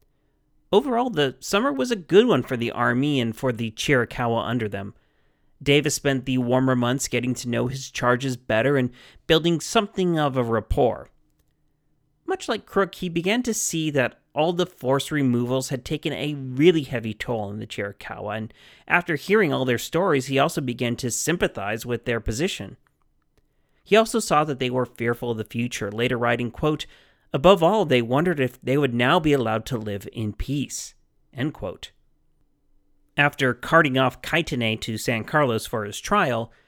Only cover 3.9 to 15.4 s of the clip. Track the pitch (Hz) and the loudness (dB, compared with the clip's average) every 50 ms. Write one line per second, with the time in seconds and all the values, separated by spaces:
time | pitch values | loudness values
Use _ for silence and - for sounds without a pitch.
3.9 | 143 123 117 - - - 123 117 113 113 80 98 120 123 113 101 98 98 98 104 | 4 2 2 0 -2 -4 -2 0 0 0 0 -2 -2 -2 -2 -4 -6 -6 -8 -10
4.9 | - _ _ _ _ _ _ _ _ _ _ _ _ _ 127 147 143 147 143 151 | -14 _ _ _ _ _ _ _ _ _ _ _ _ _ 2 4 4 4 4 2
5.9 | - - - 143 135 131 135 - 127 127 123 120 127 127 131 131 131 123 120 120 | -2 0 0 0 0 0 -2 -2 -2 0 0 2 2 2 4 4 2 2 2 0
6.9 | 127 139 - - - 123 123 127 123 - - 123 120 117 120 123 131 135 - - | 0 -2 -4 -2 -2 -2 -2 -2 -4 -4 -4 -4 -2 -2 -2 -2 -4 -6 -10 -10
7.9 | - - 120 123 123 123 135 135 127 120 _ - 110 110 117 139 147 135 123 120 | -8 -2 2 2 2 2 0 -4 -6 -6 _ -2 0 2 2 2 2 2 2 0
8.9 | - - - - - - _ - 160 165 151 170 170 147 - - - 233 208 196 | -4 -8 -20 -20 -20 -16 _ 2 2 4 4 2 0 0 -2 0 0 0 0 0
9.9 | - 190 185 175 170 156 151 143 127 131 120 117 113 110 104 - - 147 131 113 | -2 -2 0 0 2 2 0 0 0 0 0 0 0 -2 0 -2 0 2 2 2
10.9 | 92 - - - _ _ _ _ _ _ _ _ _ _ _ _ _ _ _ _ | 0 -2 -10 -18 _ _ _ _ _ _ _ _ _ _ _ _ _ _ _ _
11.9 | _ _ _ _ _ _ - - 381 381 - - 339 196 - - - 196 196 175 | _ _ _ _ _ _ -8 -6 -6 -6 -2 -4 -4 -4 -4 -2 0 0 0 0
12.9 | - - 180 180 170 175 165 185 220 247 247 233 214 - - - - 160 156 156 | -2 -8 -8 -4 -4 -2 0 0 0 0 0 -2 -2 -2 -4 -2 -2 -2 -2 0
13.9 | 143 139 123 113 - _ _ _ - 143 151 170 180 170 - - - - - 123 | 2 2 0 0 -2 _ _ _ -2 0 0 0 2 0 -2 -4 -4 -8 -2 0
14.9 | 135 139 135 - 156 147 139 127 120 120 | 0 0 0 -2 0 2 2 2 2 2